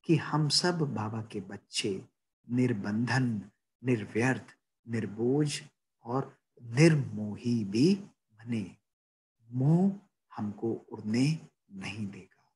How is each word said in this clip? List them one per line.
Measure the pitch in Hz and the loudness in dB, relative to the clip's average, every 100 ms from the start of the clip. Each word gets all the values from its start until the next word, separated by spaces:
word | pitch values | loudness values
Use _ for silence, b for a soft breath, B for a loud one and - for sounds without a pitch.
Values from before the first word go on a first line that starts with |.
कि | - 156 | 4 2
हम | - 147 151 | 2 0 2
सब | - 180 170 | 2 2 0
बाबा | 143 110 107 113 | -2 -2 -4 -6
के | 110 107 | -6 -10
बच्चे | 95 101 _ - 110 98 - _ _ _ - | -10 -14 _ -4 -4 -4 -10 _ _ _ -4
निर्बंधन, | 123 127 107 98 107 123 131 123 107 - _ _ _ | 0 2 0 -2 -2 0 2 2 -2 -6 _ _ _
निर्व्यर्थ, | 123 117 101 107 127 117 - - _ _ 117 | -2 -2 0 0 0 0 -6 -20 _ _ -6
निर्बोझ | 113 101 104 120 143 147 - - _ _ _ | -4 -4 -2 0 2 0 -4 -12 _ _ _
और | 117 131 135 _ _ - | -4 -4 -4 _ _ -20
निर्मोही | 120 117 165 147 110 104 104 98 120 120 | -4 6 6 6 0 -6 -6 -4 -2 -2
भी | 98 107 160 196 - _ _ | 0 4 4 4 -4 _ _
बने। | - 117 113 92 - _ _ _ _ _ _ 113 | -18 -6 -6 -6 -12 _ _ _ _ _ _ -8
मोह | 123 135 170 196 196 _ _ _ - | 0 4 4 4 0 _ _ _ -8
हमको | 104 98 113 | -8 -4 -4
उड़ने | 120 - 113 104 113 139 160 - _ _ | -6 -8 -10 -2 2 2 0 -8 _ _
नहीं | 98 101 104 101 | -12 -10 -8 -8
देगा। | 98 92 _ _ | -10 -20 _ _